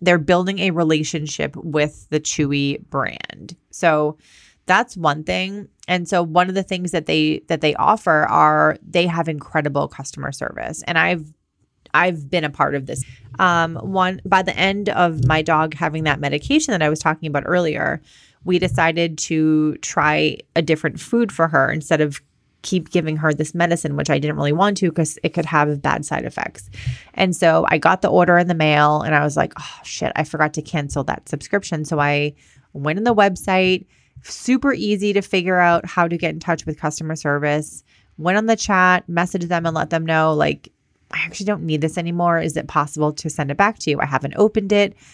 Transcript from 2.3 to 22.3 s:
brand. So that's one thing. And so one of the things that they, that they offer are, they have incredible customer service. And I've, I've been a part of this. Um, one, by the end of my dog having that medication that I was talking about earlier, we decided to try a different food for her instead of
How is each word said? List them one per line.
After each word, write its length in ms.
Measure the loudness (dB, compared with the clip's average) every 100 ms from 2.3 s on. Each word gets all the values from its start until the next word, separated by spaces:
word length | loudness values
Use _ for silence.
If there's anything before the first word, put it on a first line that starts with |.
| -2 0 0 -2 -4 -6
brand. 680 | -4 -4 -6 -14 -14 -18 -20 _
So 460 | -2 2 2 0 -4 _ -20 _ _
that's 320 | 0 2 2 -2
one 280 | -2 -2
thing. 440 | -4 -4 -4 -8 -14 _ -4
And 220 | -4 0
so 140 | 0
one 260 | 2 2 2
of 60 |
the 80 | -2
things 280 | -4 -6 -4
that 120 | -4
they, 380 | 0 0 0 -2 -4
that 120 | 0
they 140 | 0
offer 500 | 2 2 2 2 2
are, 540 | 4 4 4 4 2 0 -2
they 200 | 0 0
have 220 | -2 -4
incredible 600 | -6 -4 -2 -2 -2 -4
customer 440 | -6 -14 -10 -10
service. 500 | -8 -8 -8 -10 -10 -2
And 120 | 0
I've, 340 | 2 0 -6 _ _ _ _ _ _
I've 340 | 2 2 0 -4
been 160 | -2
a 60 | -2
part 240 | 0 0
of 100 | 0
this. 180 | -4 -10 -10 -16 -14 0
Um, 380 | 2 2 0 -4
one, 440 | -4 0 0 -2 0
by 160 | 2
the 120 | 2
end 360 | 0 0 0 -2
of 340 | 2 0 2
my 160 | 2 2
dog 320 | 2 2 0
having 320 | -2 -4 -2
that 160 | -2 0
medication 520 | -2 -4 0 0 2
that 100 | 0
I 80 | 2
was 80 | 2
talking 280 | -2 -2 -4
about 180 | -4 0
earlier, 560 | 0 0 -2 -2 -4 -10 _ _ _
we 140 | -2 0
decided 580 | 2 2 0 2 -2 -4
to 580 | -2 2 4 4 2 -2
try 600 | -4 0 2 2 0 -2 -4
a 60 | -2
different 400 | 0 0 -2 -6
food 320 | -2 0 0
for 160 | 0 2
her 240 | 2 2
instead 300 | -2 0 0
of 180 | 0 -2 -16